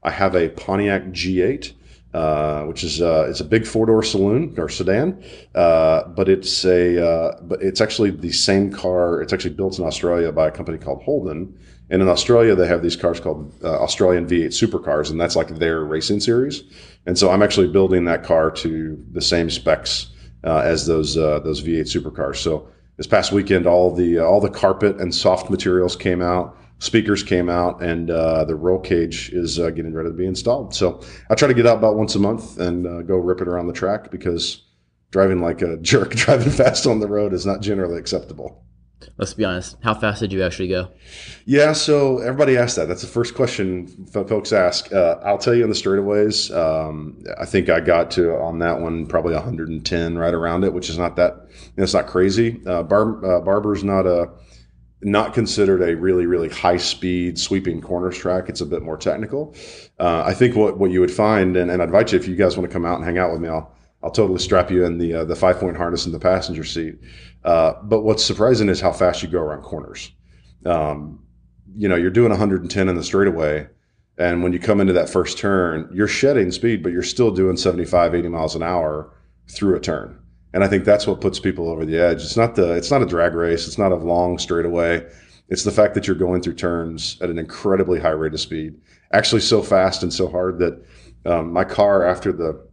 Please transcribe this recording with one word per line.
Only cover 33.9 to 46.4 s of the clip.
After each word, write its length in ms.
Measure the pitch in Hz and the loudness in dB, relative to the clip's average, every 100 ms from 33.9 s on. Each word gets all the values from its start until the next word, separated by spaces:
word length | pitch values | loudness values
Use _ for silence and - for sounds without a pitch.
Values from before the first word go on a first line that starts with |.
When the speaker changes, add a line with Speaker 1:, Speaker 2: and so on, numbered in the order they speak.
| 104 - | -2 -6
Speaker 1:
because 520 | 90 92 85 - - _ _ _ _ _ | -8 -4 -4 -4 -8 _ _ _ _ _
driving 320 | 95 95 92 | 2 4 4
like 180 | 85 82 | 0 -2
a 160 | 87 80 | -4 -4
jerk, 340 | 82 135 98 | 2 2 2
<laughs> 40 | |
driving 360 | 117 - 139 123 | -2 2 4 4
fast 360 | 147 123 120 139 | 4 4 4 0
on 140 | 110 | 2
the 80 | 104 | 0
road 260 | 104 104 | 0 0
is 100 | 92 | -2
not 160 | 95 95 | -2 -4
generally 380 | 101 98 92 85 | -2 -2 -2 -4
acceptable. 640 | 76 92 - 76 65 - _ _ _ _ - - | -4 -6 -6 -14 -14 -16 _ _ _ _ -20 -10
Speaker 2:
Let's 160 | 98 | -10
be 100 | - | -4
honest. 320 | 104 90 95 - | -4 -4 -10 -8
How 100 | 113 | -4
fast 280 | 110 107 101 | -2 -2 -2
did 120 | 107 | -4
you 100 | 95 | -2
actually 260 | 90 85 92 | -2 -2 -4
go? 200 | 92 92 - - - - - | -4 -4 -12 -20 -20 -20 -18
Speaker 1:
Yeah, 280 | - 139 147 | 0 4 4
so 480 | 151 - 147 139 127 | 2 2 2 4 0
everybody 360 | 113 131 143 127 | -2 0 2 4
asks 200 | 120 - | 2 0
that. 120 | 78 | -4
That's 140 | 90 | -4
the 40 | 117 | -6
first 280 | 117 117 | -4 -4
question 520 | - 127 - 95 92 87 - 95 | 0 -2 0 -4 -4 -8 -16 -10
fo-, 200 | 107 95 | -6 -2
folks 240 | 107 95 | -2 0
ask. 400 | 107 90 - - | 2 2 0 -2
Uh, 260 | 98 87 - | 2 2 2
I'll 140 | - 101 | 0 0
tell 180 | - | 2
you 80 | 120 | 2
in 60 | 113 | 2
the 80 | 101 | 0
straightaways. 800 | - 98 101 104 104 104 | 0 0 2 2 2 0